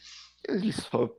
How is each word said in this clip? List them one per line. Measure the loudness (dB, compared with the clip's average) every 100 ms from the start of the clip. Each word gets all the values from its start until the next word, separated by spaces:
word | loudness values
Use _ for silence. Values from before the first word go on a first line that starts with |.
| -18 -18 -20 _ -2
"Eles | 2 2 0 0
só | 2 2